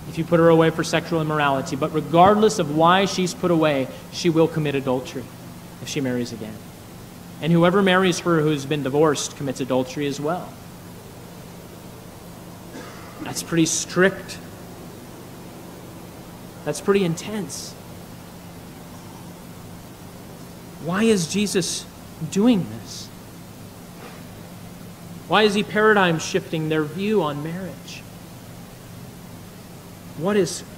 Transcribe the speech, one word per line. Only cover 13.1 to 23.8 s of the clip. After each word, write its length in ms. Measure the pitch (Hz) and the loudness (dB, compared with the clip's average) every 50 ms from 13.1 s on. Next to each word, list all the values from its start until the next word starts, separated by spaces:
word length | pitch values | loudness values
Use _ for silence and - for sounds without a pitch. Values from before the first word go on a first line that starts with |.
| - - | -12 -10
That's 220 | - 127 131 - - | -10 -6 -6 -6 -6
pretty 240 | - 170 165 160 | 0 4 4 4
strict. 720 | 156 - - - - - 175 185 190 190 - - - - - - - - - - - - - - - - - - - - - - - - - - - - - - - - - - - - - - - - - - - - - - - - - - | 4 4 -2 -4 -2 4 4 4 4 4 0 -10 -12 -12 -14 -14 -16 -16 -16 -16 -16 -16 -16 -16 -16 -16 -16 -16 -16 -16 -16 -16 -16 -16 -16 -16 -16 -16 -16 -16 -16 -16 -16 -16 -16 -16 -16 -16 -16 -16 -16 -16 -16 -16 -16 -16 -16 -16 -10 -6
That's 160 | 147 147 - | -6 -6 -2
pretty 240 | - 202 196 202 190 | 2 4 4 4 4
intense. 720 | 170 165 - - - 214 214 175 - - - - - - - - - - - - - - - - - - - - - - - - - - - - - - - - - - - - - - - - - - - - - - - - - - - - - - - - - - - - - - - - - - - 139 | 2 0 -2 -4 -6 -6 -6 -6 -6 -8 -10 -10 -12 -14 -14 -16 -16 -16 -16 -16 -16 -16 -16 -16 -16 -16 -16 -16 -16 -16 -16 -16 -16 -16 -16 -16 -16 -16 -16 -16 -16 -16 -16 -16 -16 -16 -16 -16 -16 -16 -16 -16 -16 -16 -16 -16 -16 -16 -16 -16 -16 -16 -16 -14 -14 -14 -14 -14 -14 -14 -16 -16 -16 -14 -8 -4
Why 160 | 160 180 196 226 | -2 2 4 6
is 240 | 226 214 190 165 | 6 6 4 2
Jesus 580 | 151 - 202 208 190 - 190 165 - - - - - - - - - - - 165 147 | 0 0 0 0 2 2 2 2 2 -2 -6 -8 -10 -16 -16 -16 -16 -10 -8 -8 -2
doing 360 | - 190 214 254 240 185 139 107 110 117 | 2 4 6 6 6 6 4 -2 -6 -10
this? 280 | - - - - - - - - - - - - - - - - - - - - | -12 -12 -12 -12 -14 -14 -16 -16 -18 -18 -18 -18 -18 -18 -18 -16 -16 -16 -16 -18